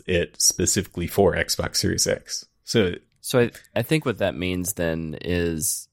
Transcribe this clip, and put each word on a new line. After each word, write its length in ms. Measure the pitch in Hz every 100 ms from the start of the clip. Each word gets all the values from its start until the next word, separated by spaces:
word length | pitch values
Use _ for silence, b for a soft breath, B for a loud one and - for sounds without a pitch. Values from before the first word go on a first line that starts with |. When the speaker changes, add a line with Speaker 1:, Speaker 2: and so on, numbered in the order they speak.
| -
Speaker 1:
it 340 | 87 - -
specifically 680 | - - 90 101 85 - 85
for 260 | - 92
Xbox 440 | - - - - -
Series 280 | 92 - -
X. 400 | - - - - _
So, 300 | - 117 92 87 _ _
Speaker 2:
So 180 | - 127
I, 120 | 120 - - 110
I 60 |
think 240 | 120 156 139
what 140 | 104
that 160 | 98 65
means 380 | 90 90 87
then 440 | - 82 82 80 -
is 680 | - 87 85 80 78 - -